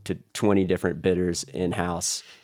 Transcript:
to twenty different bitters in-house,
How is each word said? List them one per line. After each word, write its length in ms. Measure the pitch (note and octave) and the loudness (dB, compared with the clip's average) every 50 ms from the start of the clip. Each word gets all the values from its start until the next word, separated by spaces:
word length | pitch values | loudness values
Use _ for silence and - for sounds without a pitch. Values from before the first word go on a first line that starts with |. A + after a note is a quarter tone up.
| - | -6
to 100 | - F2 - - _ | -8 -8 -8 -8 _
twenty 320 | - - G#2+ G#2 G2 G2 F#2 | -6 0 2 4 4 4 4
different 380 | F2 F#2 - - F2+ C#2+ D#2+ | 2 0 0 0 -2 -2 0
bitters 420 | - F#2+ F2+ F2+ F2+ F2 E2+ - - | 0 0 2 2 0 0 -2 -4 -6
in-house, 800 | - - - F#2 F2 F2 F#2+ F2 F2 E2+ E2+ - - - - - - - - | -8 -4 -2 -2 -2 0 -2 -2 -2 -2 -4 -4 -4 -6 -6 -10 -16 -20 -20